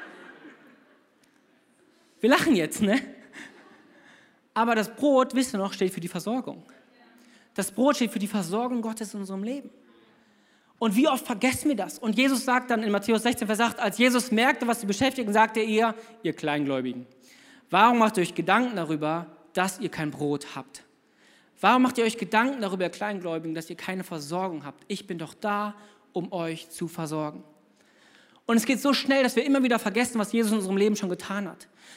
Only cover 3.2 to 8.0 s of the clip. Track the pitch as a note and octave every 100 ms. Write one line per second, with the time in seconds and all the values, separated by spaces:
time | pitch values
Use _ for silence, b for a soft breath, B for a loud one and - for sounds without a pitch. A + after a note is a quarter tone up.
3.2 | - B B B B B B B B B
4.2 | B B _ A3 A#3 A3+ G#3+ - C#4+ C4
5.2 | C4 C4 B3+ G3+ G3 - F#3 F#3 F3 F3
6.2 | G3+ B3+ B3 - - b b b b b
7.2 | b b b - F#3+ - C4+ C#4